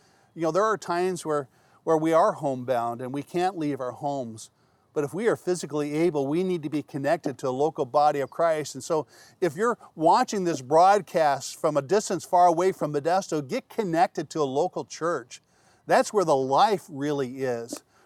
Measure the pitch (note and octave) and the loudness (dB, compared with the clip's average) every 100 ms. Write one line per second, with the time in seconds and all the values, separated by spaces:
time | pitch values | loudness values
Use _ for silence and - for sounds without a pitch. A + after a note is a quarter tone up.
0 | _ _ _ E3 D#3+ E3 A3 G3+ - F3 | _ _ _ -6 -2 2 2 0 -2 -2
1 | F#3 F3+ D#3 D3 C3+ _ _ _ D#3+ D#3+ | -2 -4 -4 -4 -4 _ _ _ 0 2
2 | D#3+ D#3+ G#3 - C#3 B2+ B2 A#2+ A#2 A#2+ | 4 4 4 2 -4 -4 -2 -2 -2 -4
3 | B2+ C#3+ C#3+ F3 F#3 F#3 D3 C3+ B2+ A#2+ | -8 -8 -6 -2 -2 -2 -4 -4 -8 -6
4 | C#3+ C#3 A#2 A2 - _ _ _ _ D#3 | -6 -6 -8 -12 -18 _ _ _ _ -6
5 | C#3+ E3 A3+ D3+ - F3+ D3+ D3 D3 D3 | -4 -2 0 0 -2 -4 -4 -6 -4 0
6 | F3 D3+ C3+ E3 F#3 F3 D3 D3 - D3 | 0 0 -2 -2 -2 -4 -4 -6 -6 -4
7 | C#3 E3 - B2 C3+ B2+ D3+ D#3 C3+ D3 | -2 -2 -4 -6 -4 0 -2 -2 -2 2
8 | D3 D3 C3 - E3 D#3 C#3+ C3+ - D#3 | 2 2 -4 0 0 0 -4 -10 -4 -2
9 | - - - _ F3 C#3 A#3 G#3+ - - | -4 -12 -20 _ -4 0 -2 -2 -8 0
10 | D#3+ G#3+ B3+ G#3 F3 D3+ B2+ D#3+ F#3 G#3 | 4 4 2 0 -2 -2 2 6 6 6
11 | E3 F3 D3+ C3+ - - E3 D3 C3+ G3+ | 2 0 2 0 -4 -4 -2 0 0 0
12 | - F3+ - F3 F3+ E3 F#3 F3+ D3+ D3 | 0 -4 0 4 6 6 0 0 -4 -2
13 | D3 F#3 - D#3 C3+ A#3+ - - G3 D#3+ | 0 0 0 -4 -4 -6 -6 -6 -2 2
14 | F#3+ - D3+ E3 C#3 C3+ F3 E3+ A#2 - | 2 0 -6 -2 0 0 -2 -4 -10 -6
15 | D#3+ D#3 - - _ _ _ _ - G#3 | -4 -4 -6 -18 _ _ _ _ 0 2
16 | B3+ G#3+ E3 C#3 C3 C#3 G#3 G3 - C#3 | 2 2 2 2 2 4 4 2 -6 -6
17 | C#3+ C#3+ B2+ C3+ C3 A#2 A#2 - - _ | -4 -2 -4 -4 -4 -4 -6 -12 -14 _